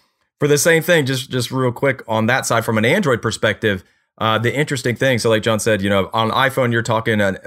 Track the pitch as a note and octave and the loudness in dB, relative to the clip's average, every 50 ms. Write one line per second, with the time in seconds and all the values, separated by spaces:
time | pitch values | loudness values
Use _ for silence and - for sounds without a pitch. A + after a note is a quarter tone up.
0 | _ _ _ _ _ _ _ _ - C#3+ D3 C#3 - C3 C3+ D#3+ D3+ - F3 E3 | _ _ _ _ _ _ _ _ 2 2 2 2 4 4 2 2 4 2 2 2
1 | C#3+ B2+ C3+ B2+ B2 - - B2+ A#2+ - B2 C3 C3 B2 A#2+ - - C#3 B2+ - | 2 0 -2 -4 -6 -4 -4 -4 -4 -2 -2 -2 -2 -2 -2 0 -2 -2 -2 -2
2 | - - A2 A2 A2 A2 B2 C3 - - B2+ A#2 A2+ - A2+ A2 G#2+ A#2+ D#3 G#3 | -4 -2 -2 0 2 2 0 0 0 0 0 0 0 0 0 0 2 2 2 2
3 | G3+ C#3+ B2 A2 - A#2 G2+ - - A2 G2+ - - A2 G2+ F#2+ - _ _ _ | 2 0 -2 0 -2 -4 -4 -2 -2 -2 -2 0 -2 -2 -2 -2 -6 _ _ _
4 | _ _ _ - - A2 A2 A2 A2+ A#2+ G#2 C3+ D3+ D3+ D3 B2 - B2+ A2+ - | _ _ _ -4 -2 0 0 0 0 -2 -2 -2 -2 -2 -4 -4 -4 -4 -2 0
5 | C3+ C3+ B2+ A2 - A#2 A2 A2 G#2 A#2 A2+ G#2+ - A#2 G#2+ G2+ F#2+ G2+ G2+ G2 | 0 0 0 0 2 2 0 2 2 0 -2 0 0 0 0 0 0 0 0 0
6 | F#2 - - A2+ A2+ A2 - A#2+ C3 C3+ B2+ C#3 C3 A#2+ A#2 A#2 A2+ A#2+ A2+ A2+ | 0 0 -2 -2 -2 0 0 0 0 0 0 0 -2 0 0 -2 0 0 -2 -2
7 | A2+ A#2 A2 G#2+ G#2 G2 F#2+ - - | 0 0 0 2 0 0 -2 -4 -8